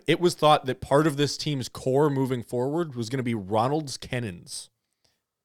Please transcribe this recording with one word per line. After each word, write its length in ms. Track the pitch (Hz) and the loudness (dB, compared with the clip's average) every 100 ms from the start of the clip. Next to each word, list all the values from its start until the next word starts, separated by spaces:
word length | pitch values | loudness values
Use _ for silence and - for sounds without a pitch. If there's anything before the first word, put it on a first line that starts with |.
| - | 0
it 140 | 170 | 2
was 140 | 175 | 2
thought 320 | - 151 151 131 | 4 4 4 2
that 160 | 127 | -6
part 240 | - 139 160 | 2 4 4
of 100 | 139 | 2
this 220 | 143 - | -2 -2
team's 320 | 156 143 113 | -4 -4 -6
core 400 | - 131 131 151 | -6 0 2 4
moving 320 | 135 131 127 | 2 0 -2
forward 520 | - 123 131 156 165 | -4 -2 -2 -2 -4
was 140 | 120 113 | -6 -6
gonna 140 | 131 | -4
be 120 | 123 | -2
Ronald 640 | 113 92 107 123 151 143 - | -4 0 0 2 0 -4 -12
Kennins. 680 | - 123 113 87 - - - _ _ _ _ _ _ _ | -8 -6 -6 -10 -14 -16 -16 _ _ _ _ _ _ _